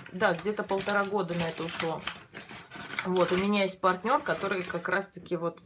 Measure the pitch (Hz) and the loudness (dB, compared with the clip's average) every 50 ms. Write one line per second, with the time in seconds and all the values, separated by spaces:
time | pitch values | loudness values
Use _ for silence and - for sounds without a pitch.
0 | - - - 180 220 196 170 165 - 208 208 - - - 196 196 190 202 208 202 | -8 -8 -2 2 4 4 4 2 0 -2 -2 -2 -2 0 0 0 0 2 2 2
1 | 196 196 202 208 180 165 170 170 165 165 165 - 165 165 - - - 165 156 151 | 2 2 0 0 0 0 0 0 0 -2 -2 -4 -6 -6 -4 -2 -2 -2 -2 -4
2 | - - - - - - - - - - - - - - - - - - - - | -6 -8 -10 -10 -16 -16 -16 -16 -14 -14 -14 -16 -16 -16 -14 -14 -10 -6 -6 -4
3 | - 185 180 185 175 175 185 180 196 202 208 202 196 185 190 - - 185 180 180 | -2 2 4 4 4 4 4 2 4 4 4 4 2 2 0 2 2 2 2 4
4 | - 226 277 302 294 - 160 - 196 190 196 185 180 - - 175 175 190 190 196 | 2 2 2 2 2 0 -2 0 0 -2 -2 -2 -4 -4 -4 -4 -2 0 0 0
5 | 190 - - 175 175 - 180 170 170 170 170 - - | -2 -4 -10 -12 -6 -4 -4 -2 -2 -4 -6 -6 -20